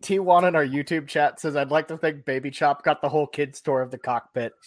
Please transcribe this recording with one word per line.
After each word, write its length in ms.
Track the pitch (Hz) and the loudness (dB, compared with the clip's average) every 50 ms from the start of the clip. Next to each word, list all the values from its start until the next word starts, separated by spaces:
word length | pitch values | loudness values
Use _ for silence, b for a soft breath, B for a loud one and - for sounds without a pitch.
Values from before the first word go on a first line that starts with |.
Tijuana 460 | - - 196 196 185 180 175 175 185 | -4 -2 -2 0 4 6 6 6 6
in 80 | 180 165 | 4 4
our 100 | 156 143 | 2 0
YouTube 420 | 131 135 147 143 - 170 156 143 | 0 -2 -4 -2 -2 -4 -4 -4
chat 320 | - - 151 147 - - - | -2 0 2 2 2 0 -2
says, 160 | - 156 143 | -6 -4 -2
"I'd 140 | 143 139 135 | -2 0 2
like 160 | 147 156 156 - | 0 0 0 -2
to 80 | 160 | -6
think 280 | 160 - 156 151 143 - | -2 -2 -2 -2 -4 -6
Baby 240 | 143 131 135 135 139 | -4 -4 -4 -4 -6
Chop 340 | 127 - 156 143 139 - - | -4 0 0 0 0 2 0
got 180 | 160 147 - | 0 0 0
the 80 | - 135 | -2 0
whole 180 | 147 156 147 | 0 0 0
kids 340 | - - 147 147 135 - - | 0 -2 -4 -4 -4 -6 -6
tour 200 | - 151 135 131 | -4 -2 0 0
of 100 | 131 123 | -2 -4
the 60 | 127 - | -8 -8
cockpit." 540 | - 127 120 117 - _ _ 127 117 113 - _ - | -6 -4 -4 -4 -6 _ _ -4 -4 -4 -8 _ -20